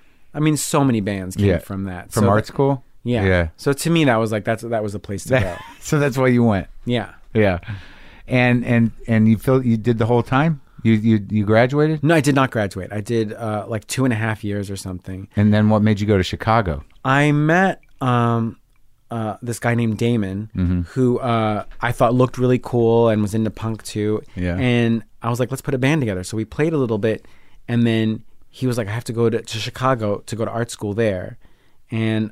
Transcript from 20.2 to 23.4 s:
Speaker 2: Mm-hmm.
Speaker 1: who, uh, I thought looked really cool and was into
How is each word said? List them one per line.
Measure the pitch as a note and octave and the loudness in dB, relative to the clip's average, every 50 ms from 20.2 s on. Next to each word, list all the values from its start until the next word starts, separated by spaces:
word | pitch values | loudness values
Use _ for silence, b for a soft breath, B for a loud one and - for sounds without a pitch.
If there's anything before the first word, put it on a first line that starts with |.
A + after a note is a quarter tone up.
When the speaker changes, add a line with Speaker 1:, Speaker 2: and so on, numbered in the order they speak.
| G2+ F#2+ F#2+ G2+ G#2+ A2 - | -2 -4 -4 -6 -8 -8 -4
Speaker 2:
Mm-hmm. | F#2 F2+ F2 F2+ F2+ F2 - - | -2 0 0 0 -2 -2 -4 -2
Speaker 1:
who, | C3 B2+ B2 B2 - | 0 2 2 2 0
uh, | C3 A#2+ A#2 A2+ A2 G#2+ G#2+ G2+ - - - - | 0 -2 0 0 0 0 -2 -4 -6 -8 -6 -4
I | - A#2+ | -4 -4
thought | A#2 - C3+ A2+ B2+ | 0 2 2 2 4
looked | B2+ B2 A#2 - | 4 2 2 0
really | B2 B2+ B2 B2+ A#2 | 0 2 2 2 0
cool | - - - A#2+ A#2 A2+ A#2 A#2 A#2 A2+ | 0 -2 0 2 2 4 4 4 4 4
and | A2 G#2+ | 4 2
was | G#2 G2 G#2 | 0 -2 -2
into | A2+ | -2